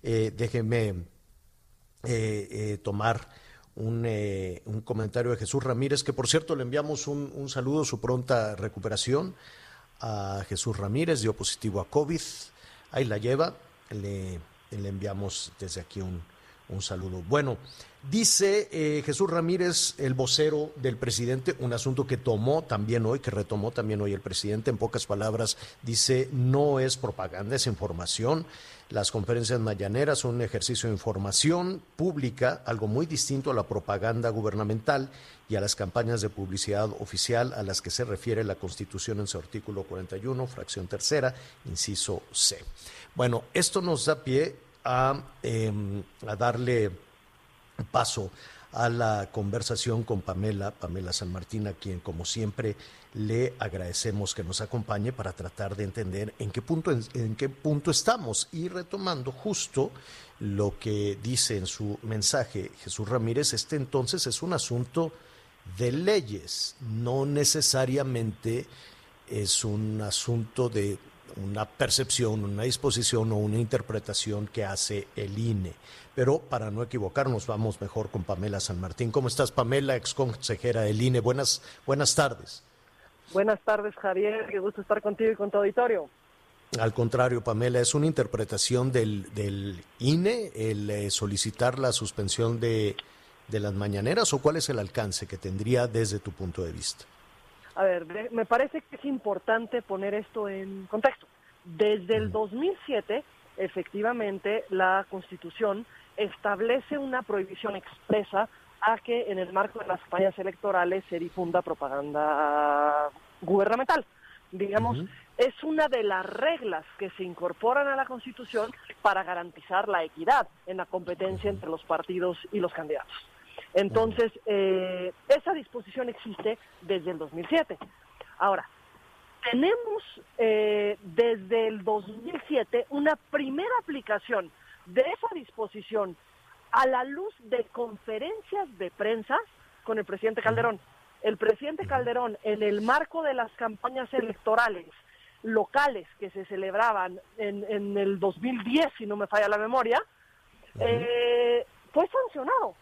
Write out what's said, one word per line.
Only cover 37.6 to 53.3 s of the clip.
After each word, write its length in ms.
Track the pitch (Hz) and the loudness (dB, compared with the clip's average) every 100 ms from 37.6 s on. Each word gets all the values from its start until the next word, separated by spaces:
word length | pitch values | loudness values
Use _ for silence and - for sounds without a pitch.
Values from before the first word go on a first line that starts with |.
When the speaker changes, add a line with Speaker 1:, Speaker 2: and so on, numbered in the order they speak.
Speaker 1:
las 180 | 98 95 | -4 -4
que 80 | 85 | -4
se 160 | - 120 | -4 -2
refiere 400 | 98 - 110 107 | -2 0 0 0
la 100 | 95 | -2
Constitución 640 | 92 - 98 95 - 104 | -6 -8 -10 -8 -4 -4
en 80 | 101 | -4
su 100 | 92 | -6
artículo 460 | 80 110 104 101 | -8 -10 -8 -8
cuarenta 320 | 95 92 92 95 | -6 -8 -8 -8
y 100 | 113 | -4
uno, 220 | 127 127 | -4 -4
fracción 400 | - - - 90 | -8 -8 -8 -6
tercera, 480 | 101 - 151 131 123 - - - | -4 0 2 2 -2 -18 -16 -10
inciso 560 | 87 - 98 - 92 - | -6 -4 -2 -2 -4 -4
C". 320 | - - - - - - - - - | 2 2 2 -12 -14 -16 -18 -16 0
Bueno, 280 | 123 117 - | 2 2 0
esto 280 | - 175 196 | 0 2 2
nos 240 | 175 151 151 | 0 0 2
da 180 | 151 | 0
pie 320 | - 131 160 - - - 131 | 2 2 2 -2 -20 -8 0
a, 360 | 127 131 139 - - | 2 2 0 -6 -8
em, 580 | 117 113 110 104 101 101 95 - 110 | -2 0 0 0 -2 -4 -8 -12 -8
a 120 | 104 | 0
darle 540 | 120 117 123 120 104 90 - - _ _ _ - - - - | 2 2 2 4 2 0 -16 -20 _ _ _ -20 -20 -10 0
paso 400 | 127 120 - 92 - - - - | 2 2 -2 -6 -8 -20 -20 -12
a 180 | - 117 | 0 0
la 400 | 117 113 107 98 | 2 2 2 -2
conversación 720 | - 101 113 107 113 - 113 | -2 -2 -2 -2 -2 0 0
con 180 | 113 104 | 0 -2
Pamela, 500 | - 90 107 101 98 | -2 -2 -2 -2 -4
Pamela 400 | - 87 87 92 | -6 -6 -6 -4
San 200 | 87 92 | -4 -4
Martín, 360 | 92 87 113 104 | -6 -6 -4 -4
a 60 | |
quien, 260 | 92 98 90 | -6 -8 -8
como 260 | - 82 85 | -6 -6 -4
siempre, 500 | - 107 - 113 104 - - - | -2 -4 -2 -4 -4 -12 -20 -16
le 400 | 104 107 | -6 -2